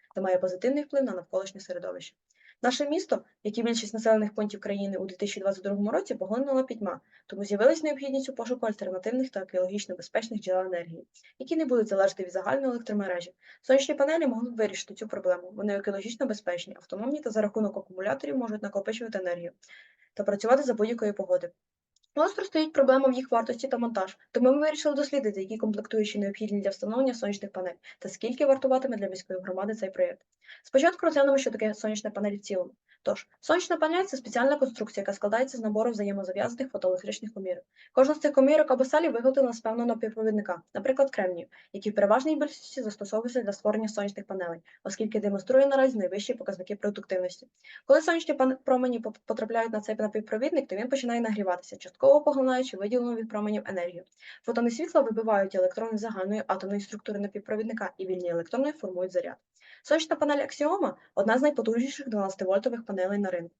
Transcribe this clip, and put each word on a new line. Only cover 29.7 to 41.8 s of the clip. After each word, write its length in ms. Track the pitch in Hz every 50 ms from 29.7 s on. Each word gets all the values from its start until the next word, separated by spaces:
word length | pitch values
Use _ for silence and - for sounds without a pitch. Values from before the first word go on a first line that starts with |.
| 220
цей 160 | 220 196 190
проєкт. 320 | - - 180 175 180 - _ _ _ _ _ - - - _
Спочатку 420 | - - 269 302 349 349 - 349
розглянемо, 320 | 320 311 285 277 277 269
що 140 | 269 262 -
таке 220 | - 214 220 214 208
сонячна 360 | - - 214 214 208 - 214
панель 280 | 208 202 208 208 202
в 20 | 202
цілому. 320 | - - 202 180 175 - - _ _ _ _ _ _
Тож, 240 | - 208 - - - _ _
сонячна 380 | - - 320 359 349 - 339
панель — 260 | 330 320 311 339 370 381
це 100 | 403 277
спеціальна 380 | 262 - 214 - 240 247 277 294
конструкція, 460 | 285 269 262 - - 208 208 - 202
яка 120 | 196 - 196
складається 440 | - - 208 214 233 262 262 -
з 40 | 233
набору 300 | 220 214 208 214 226 240
взаємозав'язаних 800 | 226 208 202 202 202 196 190 185 180 196 233 240 233 233 269 262
фотоелектричних 600 | - 185 - 185 185 180 202 214 208 - 220 214 -
комірок. 300 | 202 190 185 175 180 - _ _ _ - _ _
Кожна 200 | 254 269 285 302
з 60 | 302
цих 140 | - 285 294
комірок 380 | 269 269 285 311 311 302 302
або 140 | 254 247 262
салів 260 | - 302 302 339 302
виготовлена 420 | 220 233 240 262 269 277 262 240 233
з 60 | -
певного 280 | - 220 226 233 240
напівпровідника, 760 | 240 220 226 233 220 220 220 220 220 214 208 202 - 175 170 - _ -
наприклад, 360 | 196 202 269 262 269 277 269
кремнію, 380 | - - 185 185 175 170 180 - - - - _ -
який 180 | 202